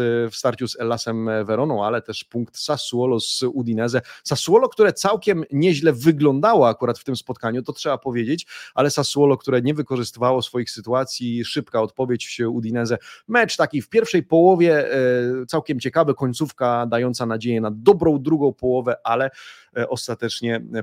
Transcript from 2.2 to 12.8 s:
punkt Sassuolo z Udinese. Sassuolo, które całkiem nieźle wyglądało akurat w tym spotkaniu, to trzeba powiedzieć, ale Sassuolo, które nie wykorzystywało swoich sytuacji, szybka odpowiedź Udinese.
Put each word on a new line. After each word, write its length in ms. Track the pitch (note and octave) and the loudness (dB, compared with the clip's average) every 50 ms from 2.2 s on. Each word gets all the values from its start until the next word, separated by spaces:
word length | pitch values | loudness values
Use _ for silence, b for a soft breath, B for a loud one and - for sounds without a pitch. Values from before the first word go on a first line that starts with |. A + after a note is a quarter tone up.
| - | -12
punkt 340 | _ - A#2+ A#2 - _ - | _ -6 -6 -6 -6 _ -10
Sassuolo 640 | - - D3 C3+ - - B2 A#2+ B2+ C3 A#2+ A2+ | -4 -4 -4 -4 -4 -4 -2 0 0 2 0 0
z 220 | - - - - | -2 -4 -4 -4
Udinese. 580 | C3 B2 - C3+ A#2+ A#2 A2+ A2 A#2 A#2+ A#2+ A#2+ B B B B B | -4 -4 -4 -4 -4 -4 -2 -2 -2 0 -2 -2 B B B B B
Sassuolo, 440 | - C#3+ - - D#3+ F#3 A#3 C4 - | -4 -4 -4 2 4 4 4 4 2
które 240 | - - G#3+ F#3+ | 2 4 4 4
całkiem 520 | - - - G3 G#3+ F#3+ - G#3 F#3+ E3 D3+ - | 4 0 0 0 0 0 0 0 0 0 -4 -2
nieźle 400 | C#3+ C#3 D#3+ F#3+ E3 C#3 D#3 D#3+ | 0 2 2 2 2 4 2 2
wyglądało 760 | C#3 A#2 B2+ E3 D#3+ C#3 D3+ D3 C3+ C#3 E3+ A3 A#3 F#3 C3+ A#2 | 2 4 4 2 4 6 2 2 4 4 4 4 6 6 6 6
akurat 300 | A2 - B2+ A#2+ A#2 - | 4 2 -2 -2 -2 -4
w 60 | - | -6
tym 120 | - B2+ | -6 -6
spotkaniu, 200 | - - - A#2+ - - A2+ A2+ B2+ | -6 -6 -10 -10 -6 -4 -4 -4 -4
to 100 | A#2+ - | -6 -8
trzeba 260 | C#3 - - D#3 C3+ A#2+ | -10 -6 -4 -4 -4 -4
powiedzieć, 480 | - C3 A#2+ A#2+ A2+ A2+ D3+ E3 - B B B B B B | -4 -4 -4 -2 -2 -2 -2 -4 -6 B B B B B B
ale 160 | - C3+ D3 | 0 0 2
Sassuolo, 460 | - D3+ C#3 - - C#3+ D3 C#3+ C3 | 2 0 -2 -2 2 4 4 4 4
które 260 | - - - B2+ B2 | 2 0 0 0 2
nie 120 | A#2+ C#3 D3+ | 2 0 -2
wykorzystywało 680 | D3+ D3 - C3+ B2 A#2 - - A2+ B2 B2+ C3 B2+ | -2 -4 -4 -4 -4 -4 -6 -4 -2 0 2 2 0
swoich 280 | A2+ - - B2 A2 - | -2 -4 -6 -6 -6 -6
sytuacji, 760 | - A2+ G2+ A2 B2 C3 C3 - - - B2+ A#2+ A#2 A#2+ A2+ | -10 -12 -6 -4 -2 -2 -2 -4 -8 -8 -6 -6 -4 -6 -6
szybka 380 | - - D3 - - - A2+ | -4 -6 -6 -6 -2 -2 -2
odpowiedź 580 | A2 G#2+ - - C3 B2 B2 A#2 - - - - A#2+ A2+ | -2 -2 -2 -4 -2 -2 -2 -4 -4 -10 -6 -4 -4 -2
Udinese. 500 | A#2+ A#2+ A2+ A2 A#2+ A#2+ | -2 -4 -4 -4 -2 -2